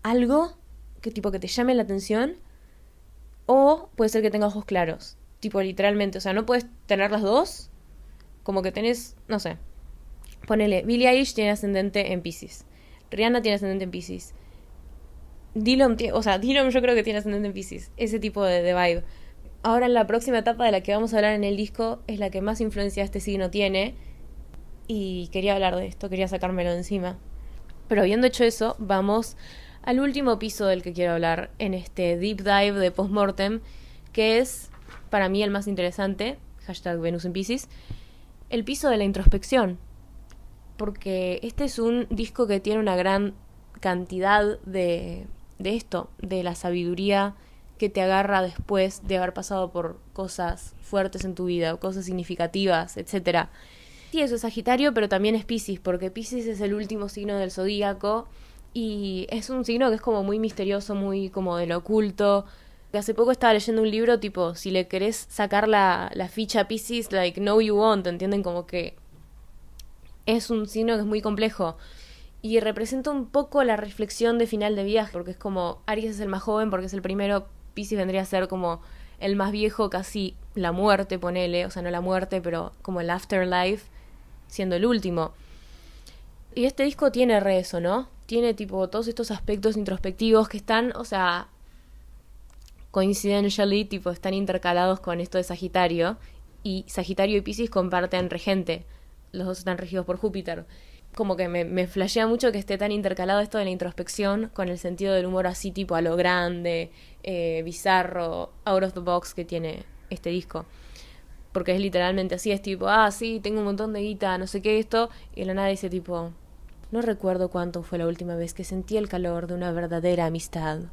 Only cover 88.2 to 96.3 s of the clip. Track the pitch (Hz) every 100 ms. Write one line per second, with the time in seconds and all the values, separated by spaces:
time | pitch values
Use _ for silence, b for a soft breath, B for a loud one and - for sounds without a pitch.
88.2 | - 226 233 214 202 190 185 208 226 226
89.2 | 226 202 - 208 214 214 196 185 196 185
90.2 | 226 220 220 208 - 220 240 - 240 196
91.2 | 180 175 - - b b b b b -
92.2 | - - - - - - - 190 190 196
93.2 | 202 202 202 202 202 202 202 196 180 175
94.2 | 190 190 196 185 180 175 180 190 - 170
95.2 | 180 185 180 175 185 185 180 170 170 226
96.2 | b